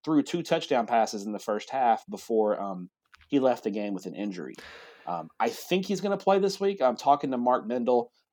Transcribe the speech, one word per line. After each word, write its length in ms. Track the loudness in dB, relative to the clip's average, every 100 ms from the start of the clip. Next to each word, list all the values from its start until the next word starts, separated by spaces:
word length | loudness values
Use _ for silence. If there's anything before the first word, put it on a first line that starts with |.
| 0
threw 180 | 2
two 200 | 2 -2
touchdown 440 | 0 -2 2 0 2
passes 400 | 2 2 -2 -8
in 60 |
the 60 | -8
first 300 | -4 -4 -4
half 340 | 0 2 2 0
before, 500 | -14 -2 2 2 2
um, 300 | -2 -8 -12 _ _ -20 _
he 100 | 2
left 260 | 2 2 -2
the 60 |
game 220 | -4 -4
with 140 | -6 -8
an 80 | -8
injury. 400 | -8 -6 -10 -14 -18 -20 -20 -16 -8
Um, 220 | -8 -8 _
I 120 | -4
think 340 | -4 -2 -2 0
he's 160 | -4
gonna 160 | -2 -2
play 220 | 2 2
this 200 | 2 0
week. 220 | -2 2
I'm 160 | 0 2
talking 340 | 2 2 2
to 40 | 0
Mark 300 | 2 2 0
Mendel. 440 | -2 2 2 2 _ _